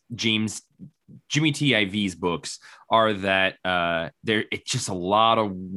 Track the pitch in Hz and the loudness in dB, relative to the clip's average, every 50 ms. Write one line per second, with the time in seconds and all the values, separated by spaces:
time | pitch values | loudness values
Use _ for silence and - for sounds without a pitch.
0 | _ - 117 104 - 113 110 107 110 104 - - _ _ _ _ 95 - _ _ | _ -14 -10 -4 -2 0 0 0 0 -2 -6 -8 _ _ _ _ -20 -20 _ _
1 | _ _ - - _ - - 151 156 156 143 - 151 139 120 107 104 95 95 107 | _ _ -20 -20 _ -2 -2 0 2 2 0 2 2 2 4 4 2 2 0 0
2 | 104 95 87 85 92 90 85 76 - - - - - - - - - - 110 113 | -2 -2 -2 -2 -2 -2 -2 -2 -6 -10 -14 -14 -16 -20 -20 -18 -6 0 2 4
3 | 110 110 107 95 95 98 95 95 95 95 - _ - 92 90 87 82 85 85 82 | 4 4 0 0 0 0 2 2 2 0 -2 _ -4 -2 0 0 0 0 0 -2
4 | 82 73 - _ - 113 107 107 - - - - - - - 123 - - 101 90 | -4 -6 -10 _ -4 -2 0 0 0 -4 -8 -10 -6 -4 -4 -4 -4 -4 -6 -4
5 | 87 92 104 107 113 113 113 113 110 104 95 92 92 92 92 | -2 2 2 4 4 4 4 2 2 -2 -2 -8 -10 -10 -10